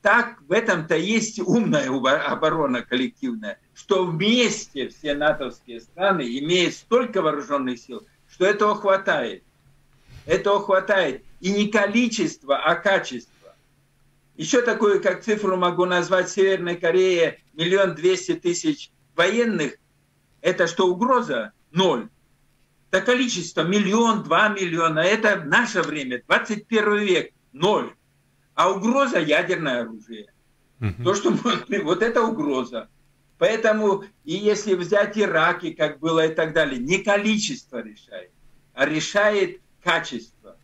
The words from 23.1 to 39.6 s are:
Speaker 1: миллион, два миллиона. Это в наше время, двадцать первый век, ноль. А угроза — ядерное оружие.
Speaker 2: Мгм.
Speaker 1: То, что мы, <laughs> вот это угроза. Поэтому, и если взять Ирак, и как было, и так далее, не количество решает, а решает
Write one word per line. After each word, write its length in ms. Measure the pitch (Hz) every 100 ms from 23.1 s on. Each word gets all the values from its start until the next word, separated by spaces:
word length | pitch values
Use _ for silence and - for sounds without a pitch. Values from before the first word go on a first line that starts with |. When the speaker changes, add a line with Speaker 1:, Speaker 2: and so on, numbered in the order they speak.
| 247 247 180 165 -
Speaker 1:
миллион, 640 | 160 208 190 220 226 214
два 260 | 156 170 214
миллиона. 500 | 196 180 165 165 156
Это 380 | 175 214 214 190
в 80 | 151
наше 360 | 196 240 185
время, 420 | 156 151 131 123 _
двадцать 380 | 202 - 214 -
первый 400 | 220 208 208 208
век, 260 | 170 - _ _
ноль. 400 | 135 180 180 123 - _ _ _ _ _ -
А 140 | 170
угроза — 480 | 196 214 262 269 214
ядерное 640 | 151 147 180 170 151 123
оружие. 460 | 113 110 110 107 104 _ _ _ _ _
Speaker 2:
Мгм. 240 | 110 85
Speaker 1:
То, 100 | 135
что 180 | 208 -
мы, 480 | 185 233 190 - 202
<laughs> 40 |
вот 180 | 151 180
это 220 | 226 240
угроза. 640 | 226 190 147 131 120 120 - _ _ _ _ _
Поэтому, 640 | 180 220 220 214 208 196 - _
и 100 | 147
если 400 | 180 208 208 214 180
взять 420 | 170 202 208 214
Ирак, 460 | 196 160 165 175
и 100 | 170
как 260 | 160 151 147
было, 260 | 160 160 160
и 60 |
так 200 | 160 160
далее, 260 | 160 147 127
не 200 | 131 185
количество 840 | 208 202 214 214 190 127 - 120
решает, 480 | 110 107 _ 95 92 _ - _ _
а 120 | 123 143
решает 760 | 156 151 202 208 208 180 -